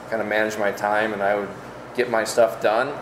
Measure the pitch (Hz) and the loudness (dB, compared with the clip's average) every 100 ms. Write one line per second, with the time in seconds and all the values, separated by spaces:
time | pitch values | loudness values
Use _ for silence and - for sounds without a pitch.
0 | - 113 104 107 107 107 101 101 104 107 | -6 -4 0 0 0 0 -2 0 0 2
1 | 110 101 98 104 98 - - - - - | 0 0 0 0 -2 -8 -14 -16 -8 -4
2 | 120 113 107 - 113 - 110 110 139 - | 0 0 2 4 4 4 2 2 0 -4